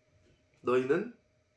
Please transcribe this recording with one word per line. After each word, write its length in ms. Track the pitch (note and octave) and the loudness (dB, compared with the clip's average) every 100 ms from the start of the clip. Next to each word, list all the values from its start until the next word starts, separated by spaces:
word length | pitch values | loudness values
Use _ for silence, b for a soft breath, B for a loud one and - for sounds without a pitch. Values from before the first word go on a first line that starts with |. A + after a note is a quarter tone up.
| _ _ _ _ _ _ | _ _ _ _ _ _
너희는 540 | B2 B2+ C3 E3 A#3 - _ _ _ | -2 0 2 0 -2 -12 _ _ _